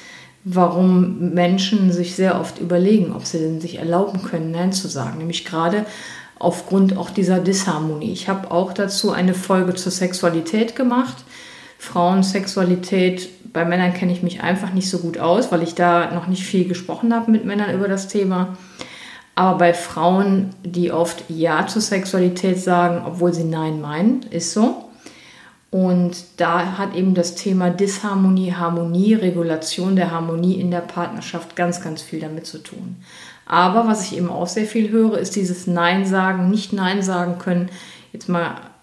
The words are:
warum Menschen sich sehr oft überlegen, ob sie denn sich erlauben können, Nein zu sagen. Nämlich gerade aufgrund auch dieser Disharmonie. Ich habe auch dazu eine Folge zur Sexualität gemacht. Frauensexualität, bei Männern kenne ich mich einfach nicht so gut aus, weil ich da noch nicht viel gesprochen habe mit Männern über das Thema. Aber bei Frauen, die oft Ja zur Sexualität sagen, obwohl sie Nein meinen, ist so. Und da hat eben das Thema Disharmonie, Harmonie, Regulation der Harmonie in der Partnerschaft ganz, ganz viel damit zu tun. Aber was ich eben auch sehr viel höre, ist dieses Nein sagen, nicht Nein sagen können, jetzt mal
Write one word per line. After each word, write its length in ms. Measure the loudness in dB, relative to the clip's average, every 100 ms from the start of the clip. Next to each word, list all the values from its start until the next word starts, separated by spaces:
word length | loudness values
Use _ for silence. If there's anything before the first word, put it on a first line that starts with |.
| -20 -20 -20 _ -2
warum 880 | 2 4 4 6 6 4 0 0
Menschen 580 | 2 4 2 2 4 4
sich 240 | 2 0 0
sehr 240 | 0 0
oft 200 | -4 -6
überlegen, 520 | 0 2 6 4 2
ob 120 | -4 -6
sie 140 | -4
denn 200 | -2 -4
sich 200 | -8 -6
erlauben 420 | -2 0 0 -2
können, 300 | -4 -4 -4
Nein 200 | -2 -2
zu 160 | -2 -4
sagen. 300 | -6 -6 -6
Nämlich 260 | -6 -6
gerade 420 | -6 -2 0 0 -2 -8 -16 -16 -18 -2
aufgrund 600 | -2 -2 0 4 4 2
auch 120 | -4
dieser 300 | -2 2 2
Disharmonie. 720 | 2 0 0 -2 -2 -4 -6
Ich 180 | -6 -6
habe 220 | -6 -2
auch 200 | 0 0
dazu 400 | -2 -4 -2 -2
eine 220 | 2 0
Folge 400 | 0 0 2 2
zur 180 | -2 -4
Sexualität 840 | -2 -4 0 0 0 0 0 0 0
gemacht. 500 | 0 2 0 -6 -18 -20 -20 -20 -20 -18
Frauensexualität, 1500 | -6 0 2 4 2 0 -2 0 2 0 0 0 2 0 -8 -16 -8
bei 140 | -2 0
Männern 280 | 2 0
kenne 180 | 0 0
ich 100 | 0
mich 220 | -2 -2
einfach 280 | -2 -2 -2
nicht 180 | -2 -2
so 100 | -2
gut 180 | -4 -2
aus, 340 | 2 2 2
weil 120 | 0
ich 100 | 0
da 400 | 2 4 4 2
noch 140 | -2 -2
nicht 160 | -4
viel 240 | 0 0 0
gesprochen 460 | -2 -8 -2 0
habe 180 | 2 4
mit 120 | 2
Männern 300 | 2 -2 0
über 140 | 0 0
das 200 | -2 -2
Thema. 480 | 0 2 2 0 -4 -16 -16 -16 -16 -20 -20 -6
Aber 240 | 2 4 6
bei 160 | 6
Frauen, 760 | 4 -2 0 4 4 4 2 0 -6
die 280 | -6 -2 0
oft 320 | 2 0 -2 -8
Ja 380 | -2 0 2 0
zur 160 | -2
Sexualität 800 | 0 -2 0 2 2 2 0 0
sagen, 420 | 2 2 2 0 -4
obwohl 280 | 0 0
sie 100 | 2
Nein 380 | -2 -2 -2 -4
meinen, 400 | -6 0 2 2 -2
ist 240 | -6 -4
so. 320 | 0 0 -2 -12 -20 -20 -20 -20 -20 -20 _ _ 0
Und 400 | 2 2 0 -2 -10 -4
da 400 | 0 0 -2 -4
hat 180 | -4 0
eben 200 | 2 2
das 200 | 0 -4
Thema 340 | -2 0 0
Disharmonie, 840 | 0 -2 -2 -4 2 4 4 0
Harmonie, 600 | -2 -2 -2 0 2 4
Regulation 840 | 4 2 0 0 -2 -4 -4 0 2
der 120 | 2
Harmonie 440 | -2 -4 0 0
in 180 | 0 0
der 80 | -2
Partnerschaft 800 | -4 -6 -8 -8 -10 -10 -8 -2
ganz, 240 | -2 -2
ganz 180 | -8 -10
viel 200 | -10 -10
damit 240 | -8 -10 -12
zu 140 | -16
tun. 360 | -16 -14 -14 -14 -18 -20 -20 -18 0
Aber 400 | 4 4 4 2
was 240 | 0 -2
ich 80 | -4
eben 120 | -4
auch 180 | -2 -4
sehr 200 | -2 -2
viel 220 | 0 2
höre, 280 | 4 4 2
ist 180 | -2 -2
dieses 320 | -2 -2 -2
Nein 380 | 2 2 2 2
sagen, 440 | 2 2 2 2
nicht 220 | 2 0
Nein 300 | -2 0 0
sagen 380 | 0 0 -2 -4
können, 280 | -2 -2 -2 -8 -20 -20 -20
jetzt 160 | -10 -4
mal 260 | -2 -2 -6 -16 -20